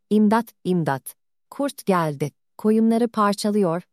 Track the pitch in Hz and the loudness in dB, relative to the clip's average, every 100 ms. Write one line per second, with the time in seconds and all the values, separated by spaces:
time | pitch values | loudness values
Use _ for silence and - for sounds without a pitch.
0 | _ 208 214 226 233 _ - 180 147 135 | _ 2 4 2 -2 _ -2 -2 0 -4
1 | - - _ _ _ - 277 - - 180 | -8 -20 _ _ _ -6 -6 -4 -2 0
2 | 160 139 147 - _ - 214 220 226 226 | 0 -4 -8 -8 _ -4 0 2 2 2
3 | 233 - 208 202 214 208 185 170 - | 0 0 0 0 -2 0 0 -2 -8